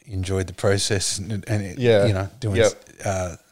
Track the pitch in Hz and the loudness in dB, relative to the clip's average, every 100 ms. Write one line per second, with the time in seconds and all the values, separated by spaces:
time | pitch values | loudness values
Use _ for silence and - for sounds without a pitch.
0 | - 95 92 95 92 87 104 98 - 101 | -10 -6 -2 -2 -4 -2 0 2 2 -2
1 | - - 95 104 - 107 98 90 120 107 | -2 -6 -6 -8 -4 -4 -4 0 4 6
2 | 107 95 98 - 110 98 107 - - - | 4 2 -4 -6 -2 2 2 2 -16 -10
3 | 107 95 90 78 _ | -6 -4 -4 -8 _